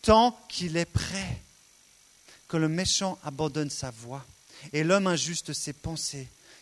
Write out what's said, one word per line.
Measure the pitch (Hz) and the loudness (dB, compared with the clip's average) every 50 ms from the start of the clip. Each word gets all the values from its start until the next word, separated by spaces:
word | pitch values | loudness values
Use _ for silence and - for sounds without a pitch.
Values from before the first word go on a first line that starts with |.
tant | - - 214 220 233 247 233 - - - | 8 8 8 8 8 6 2 -2 -16 -12
qu'il | - - 175 170 156 | -8 -6 -4 -2 0
est | 170 170 | -2 -2
prêt. | - - - - - 175 196 190 185 - - - - - _ _ _ _ _ _ _ _ _ _ _ _ _ _ - - - _ _ | 0 -2 -2 -2 -2 -6 -6 -6 -6 -8 -8 -10 -20 -20 _ _ _ _ _ _ _ _ _ _ _ _ _ _ -20 -20 -20 _ _
Que | - | 0
le | 160 160 156 | 2 2 2
méchant | 160 170 185 - - - 196 190 185 - - | 0 0 0 0 0 0 0 -2 -4 -6 -10
abandonne | 156 139 139 156 156 135 156 151 139 | -10 -4 -2 -4 -2 -2 -2 -4 -4
sa | - - 135 131 | -6 -8 -8 -10
voie | 117 110 117 120 131 139 131 - - - _ - - - - 147 | -10 -12 -14 -12 -12 -12 -12 -16 -20 -20 _ -20 -20 -20 -16 -4
et | - 151 156 | -2 0 4
l'homme | 165 185 202 190 185 | 4 4 4 4 2
injuste | 175 156 131 156 170 - - - | 2 0 -2 -4 -6 -8 -8 -8
ses | 147 - - 151 | -8 -6 -6 -8
pensées. | 139 - - 165 165 151 - - - 139 131 123 - - - - - - | -10 -8 -8 -8 -6 -4 -6 -6 -8 -8 -14 -14 -18 -20 -20 -20 -20 -20